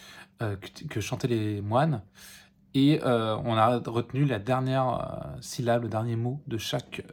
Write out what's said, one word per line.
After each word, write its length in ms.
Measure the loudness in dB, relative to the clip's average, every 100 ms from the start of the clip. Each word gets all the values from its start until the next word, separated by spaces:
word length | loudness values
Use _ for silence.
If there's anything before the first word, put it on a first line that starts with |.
| -20 -20 -18 -8
euh, 120 | -6 -6
que, 280 | -10 -14
que 180 | -10 -8
chantaient 260 | -6 -4 -2
les 340 | 0 -2 -4
moines, 420 | 0 2 2 0 -6 -20 -20 -20 -20 _ _ 4
et, 220 | 6 6 4
euh, 320 | 2 2 0 2
on 80 | 4
a 220 | 6 4
retenu 480 | 0 -2 -2 0 2
la 120 | 0
dernière, 520 | 0 0 2 0 0
euh, 480 | -2 -4 -8 -10 -10
syllabe, 440 | -10 -4 2 2
le 40 | 2
dernier 300 | -2 -2 0
mot 260 | -2 -4 -6
de 120 | -6
chaque 480 | -4 -6 -6 -12 -12